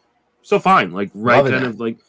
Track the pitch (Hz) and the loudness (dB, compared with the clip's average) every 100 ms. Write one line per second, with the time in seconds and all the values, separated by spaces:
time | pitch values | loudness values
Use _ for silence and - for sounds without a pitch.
0 | _ _ _ _ - 202 190 185 95 90 | _ _ _ _ -2 0 2 2 0 -4
1 | 101 101 117 123 135 127 127 107 117 117 | -8 -4 0 2 2 0 -4 -6 -8 -8